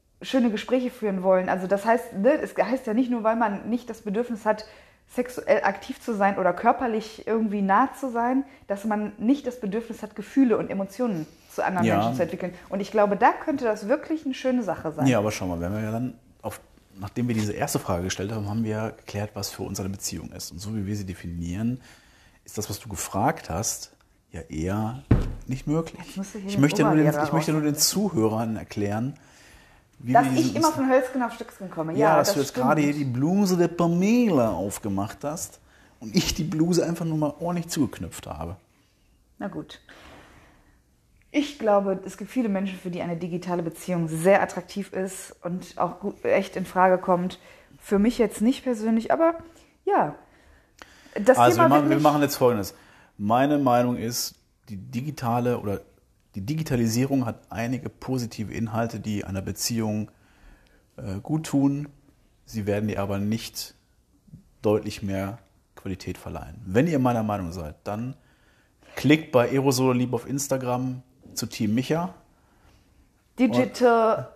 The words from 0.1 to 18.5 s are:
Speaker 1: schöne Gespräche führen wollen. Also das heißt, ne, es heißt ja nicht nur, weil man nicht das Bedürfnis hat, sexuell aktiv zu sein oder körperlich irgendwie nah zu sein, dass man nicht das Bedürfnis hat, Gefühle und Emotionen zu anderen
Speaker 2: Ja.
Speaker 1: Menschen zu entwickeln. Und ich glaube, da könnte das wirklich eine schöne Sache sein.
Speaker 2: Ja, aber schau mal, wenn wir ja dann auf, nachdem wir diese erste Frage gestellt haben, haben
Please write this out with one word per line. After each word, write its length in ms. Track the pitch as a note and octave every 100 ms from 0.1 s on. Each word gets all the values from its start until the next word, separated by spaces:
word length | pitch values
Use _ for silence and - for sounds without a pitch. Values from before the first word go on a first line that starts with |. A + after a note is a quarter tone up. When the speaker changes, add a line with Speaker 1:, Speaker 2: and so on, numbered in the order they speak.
| _
Speaker 1:
schöne 260 | - C4 A#3
Gespräche 400 | G3+ - B3+ B3
führen 320 | - G#3+ F#3+
wollen. 280 | F#3+ F#3 F#3
Also 180 | F#3+ F#3
das 180 | G3
heißt, 280 | G#3+ A#3+ -
ne, 200 | G3 A#3 D4+
es 160 | - -
heißt 300 | F#3+ B3+ A3+
ja 80 |
nicht 160 | A3 B3
nur, 120 | A#3+
weil 120 | A3
man 340 | A#3 A3 G3 -
nicht 180 | A#3 -
das 100 | G#3+
Bedürfnis 440 | G#3+ G3 A#3+ G#3+
hat, 200 | A3 G#3+ - - - _ _
sexuell 540 | - A#3+ - - G#3+
aktiv 380 | G3 G3 - -
zu 140 | -
sein 220 | G#3 G3+ G3
oder 120 | F3+
körperlich 760 | F3 A#3 A#3+ B3+ A3 - - -
irgendwie 340 | A3+ A3 G#3
nah 280 | G3 G3+ C4 -
zu 100 | C4+
sein, 340 | A#3 A#3+ C4 - - -
dass 160 | G3+
man 280 | A3+ G#3+ G#3 -
nicht 260 | G#3+ C#4+
das 140 | B3 A#3+
Bedürfnis 420 | G3+ G#3+ A3+ G#3
hat, 140 | G#3+
Gefühle 420 | - G3+ C#4 B3 G#3+
und 120 | -
Emotionen 560 | G3 G3 - B3 E3 D#3 - -
zu 100 | -
anderen 220 | - F3
Speaker 2:
Ja. 120 | A2 G2+
Speaker 1:
Menschen 180 | A#2
zu 80 | C3
entwickeln. 300 | E3 F#3 F3+ - -
Und 100 | G3
ich 100 | G3+
glaube, 260 | G#3+ G3+ G3
da 140 | C4
könnte 340 | E4 - C#4
das 220 | A#3 G#3 G#3
wirklich 380 | D4+ - D#4
eine 80 | C4+
schöne 300 | C4 C4 B3
Sache 280 | F#3+ D#3 D#3+
sein. 140 | D#3
Speaker 2:
Ja, 140 | C3+ A2+
aber 120 | G#2+
schau 140 | -
mal, 140 | F#2 E2+
wenn 100 | F2
wir 80 | G#2+
ja 100 | A2
dann 240 | A2+ B2+ - _ _
auf, 180 | - - - _ _ F#2+
nachdem 280 | G2 B2 A#2+
wir 80 |
diese 180 | A2 G#2
erste 240 | - C#3+ C#3
Frage 260 | - F2
gestellt 260 | F#2 - G2
haben, 180 | A2
haben 140 | G2+